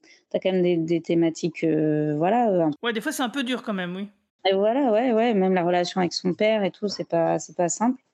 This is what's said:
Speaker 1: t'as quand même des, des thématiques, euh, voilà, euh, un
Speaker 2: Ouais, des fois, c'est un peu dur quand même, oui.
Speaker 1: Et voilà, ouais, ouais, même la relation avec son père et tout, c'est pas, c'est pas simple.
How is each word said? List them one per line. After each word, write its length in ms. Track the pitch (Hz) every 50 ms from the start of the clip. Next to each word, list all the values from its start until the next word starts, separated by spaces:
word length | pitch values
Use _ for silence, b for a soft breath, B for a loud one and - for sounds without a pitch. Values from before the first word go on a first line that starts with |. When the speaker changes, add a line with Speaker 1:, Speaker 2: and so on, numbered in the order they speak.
| b b b b b b
Speaker 1:
t'as 100 | - 180
quand 120 | - 190
même 100 | 190 185
des, 140 | 175 175 180
des 240 | 165 160 160 170 165
thématiques, 600 | 160 - 175 170 165 160 156 - - 170 - - -
euh, 520 | 160 156 156 156 156 151 151 151 151 151 151
voilà, 320 | 165 185 220 247 240 220
euh, 140 | 185 175 165
un 60 | 156 147 - -
Speaker 2:
Ouais, 80 | 240
des 80 | 226 226
fois, 140 | - 302 269
c'est 100 | - 262
un 60 | 226
peu 140 | - 285 262
dur 180 | 247 254 - -
quand 100 | 233 208
même, 220 | 190 180 175 180
oui. 140 | 190 202 202 _ _ _ _ _ _ - 196
Speaker 1:
Et 40 | 196
voilà, 380 | 190 202 220 233 277 294 240
ouais, 220 | 208 214 254 262 220
ouais, 200 | 220 226 247 220
même 200 | 190 185 190 185
la 100 | 180 165
relation 380 | 175 180 175 180 175 - 190
avec 100 | 180 165
son 220 | - - - 185 165
père 320 | - 214 214 220 214 196
et 60 | 175
tout, 180 | - - 214 196
c'est 180 | 196 - 165 -
pas, 320 | - 170 165 165 165 160
c'est 160 | - - 160
pas 140 | - 180 165
simple. 320 | 160 - 214 247 262 - _ _